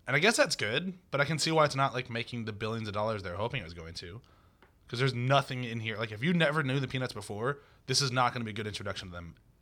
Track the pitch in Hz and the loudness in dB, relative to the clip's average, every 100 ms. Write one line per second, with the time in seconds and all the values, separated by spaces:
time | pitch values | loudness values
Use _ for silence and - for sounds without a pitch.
0 | - 139 196 233 262 - 107 127 185 175 | 0 4 4 6 4 2 0 0 -2 -10
1 | - 139 139 160 160 160 147 135 135 123 | -6 0 0 2 4 6 6 4 0 0
2 | 120 117 117 120 110 101 110 113 107 101 | -4 -4 -4 -6 -6 -4 -2 -2 -2 0
3 | 107 107 92 90 117 139 85 85 82 82 | 0 -2 -4 -4 -2 -2 -8 -10 -12 -12
4 | 87 113 - - _ _ - _ - 120 | -12 -14 -16 -20 _ _ -20 _ -10 -2
5 | 135 120 127 139 139 127 123 117 113 104 | 0 0 4 4 4 -6 -6 -4 -4 -4
6 | 113 107 151 180 156 156 135 139 131 131 | -4 -2 2 4 4 2 2 0 0 -4
7 | 123 107 - 104 120 143 - - - 127 | -4 -6 -8 -4 -4 -4 -10 -20 -2 0
8 | 135 127 120 123 110 104 107 95 101 95 | 2 4 2 2 -6 -4 -6 -6 -6 -6
9 | 95 87 85 - _ _ | -8 -10 -12 -16 _ _